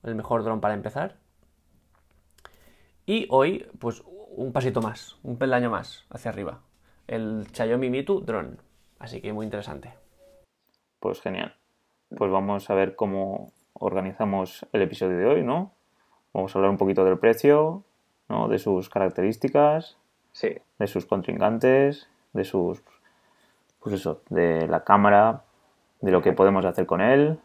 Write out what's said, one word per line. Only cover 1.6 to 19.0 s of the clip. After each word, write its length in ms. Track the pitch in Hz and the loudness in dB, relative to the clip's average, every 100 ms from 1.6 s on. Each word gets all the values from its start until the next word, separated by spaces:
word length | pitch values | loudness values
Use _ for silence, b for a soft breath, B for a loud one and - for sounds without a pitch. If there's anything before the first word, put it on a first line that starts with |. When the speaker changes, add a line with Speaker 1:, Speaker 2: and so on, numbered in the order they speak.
| _ _ _ _ _ _ _ _ - b b b b b - | _ _ _ _ _ _ _ _ -20 b b b b b -4
Speaker 1:
Y 220 | 220 - | -4 2
hoy, 360 | 131 143 196 - - | 4 4 0 -8 -8
pues, 240 | 120 110 - 196 214 - | -8 -8 -14 -20 -18 -10
un 160 | 127 | -6
pasito 300 | 131 127 117 | -2 -2 -2
más, 340 | 110 107 - _ | -4 -8 -18 _
un 140 | - 120 | -12 -4
peldaño 320 | 131 123 123 | 0 0 0
más 360 | 101 - - _ | -4 -8 -18 _
hacia 220 | - 117 | -12 -10
arriba. 280 | 98 92 - _ _ _ _ - | -8 -10 -12 _ _ _ _ -10
El 400 | 113 110 110 104 | -8 -6 -8 -10
Xiaomi 360 | - 113 123 131 | -4 -2 0 0
Mi 140 | 127 | -4
two 160 | 143 196 | -2 -4
Drone. 380 | - 110 69 - _ _ _ _ | -2 -6 -6 -14 _ _ _ _
Así 220 | 113 120 | -18 -14
que 100 | 104 | -10
muy 140 | 107 107 | -8 -8
interesante. 480 | 104 101 71 - - _ _ _ _ _ _ _ _ _ _ | -8 -10 -14 -16 -20 _ _ _ _ _ _ _ _ _ _
Speaker 2:
Pues 220 | - 98 | -6 -4
genial. 340 | - 92 - _ _ _ _ _ _ - | -6 -6 -8 _ _ _ _ _ _ -4
Pues 120 | 101 | 0
vamos 400 | 95 98 101 - | 0 -2 -6 0
a 40 | |
ver 240 | 98 95 - | 0 0 0
cómo 560 | 104 98 95 98 - _ _ - | -4 -2 -4 -6 -12 _ _ -6
organizamos 920 | 101 95 95 95 107 98 92 - - | -4 -2 -6 -4 -2 -2 -4 -8 -6
el 80 | 107 | -2
episodio 360 | 92 - 95 90 | -2 0 -2 2
de 100 | 101 | 2
hoy, 160 | 156 | 2
¿no? 280 | 123 151 190 _ _ _ _ _ _ | 2 -2 -4 _ _ _ _ _ _
Vamos 200 | 101 95 | -6 -4
a 40 | 95 | 2
hablar 140 | 95 | 2
un 60 | 101 | 2
poquito 280 | 98 95 95 | 0 2 2
del 140 | 92 | 4
precio, 640 | 113 113 143 147 156 180 - _ _ _ _ | 2 4 4 4 4 -4 -16 _ _ _ _
¿no? 220 | 107 110 | -4 0
De 100 | 107 | -2
sus 300 | - 95 98 | 0 -2 -2
características, 1080 | - | -2